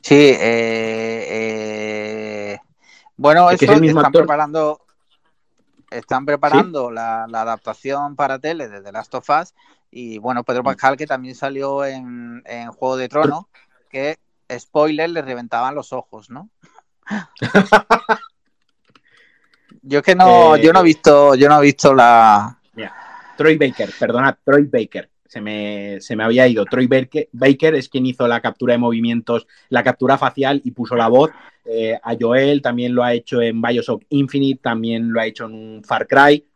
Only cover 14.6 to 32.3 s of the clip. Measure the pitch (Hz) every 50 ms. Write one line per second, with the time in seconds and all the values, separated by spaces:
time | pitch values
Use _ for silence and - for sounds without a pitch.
14.6 | _ _ _ 151 151 156 151 151 160 170 170 165 143 131 127 120 120 113 - 117
15.6 | 123 131 143 147 135 _ 139 123 - _ - - _ _ 113 139 185 226 _ _
16.6 | _ _ _ _ _ _ _ _ _ - 208 208 180 _ _ _ - - - 202
17.6 | 196 - 214 208 - _ 226 233 - - - - - _ _ _ _ _ _ _
18.6 | _ _ _ _ _ _ _ _ _ _ _ _ _ _ _ _ _ _ _ _
19.6 | _ _ _ _ _ 135 139 143 143 - 185 180 185 185 180 175 170 160 156 147
20.6 | 147 165 170 190 180 165 156 _ - 160 147 143 143 143 135 127 139 143 151 147
21.6 | 143 143 135 - - 147 135 131 120 120 120 117 113 110 104 104 104 113 - _
22.6 | _ _ _ 117 110 - - - - - - - - - - - 147 160 156 151
23.6 | 147 131 127 - 110 95 - - 127 113 117 120 131 135 - _ _ - 139 147
24.6 | 147 135 120 123 107 - - 95 - _ _ _ _ _ _ 117 104 107 107 104
25.6 | 104 104 104 101 101 101 101 92 - - 120 107 110 113 117 127 127 127 117 110
26.6 | 101 - - 127 127 123 135 131 127 _ - 151 151 _ - 120 127 139 139 135
27.6 | 160 160 160 156 135 - - 131 127 127 123 _ 123 117 117 117 117 113 107 _
28.6 | 123 123 120 120 123 120 117 113 117 117 117 117 117 - 117 117 - _ _ _
29.6 | _ _ 127 120 120 127 123 _ 131 127 139 131 139 123 - 139 139 131 143 143
30.6 | _ 127 110 - 117 110 123 117 117 117 120 127 151 160 - - - - _ _
31.6 | _ 120 113 113 113 110 113 110 _ 117 117 113 117 113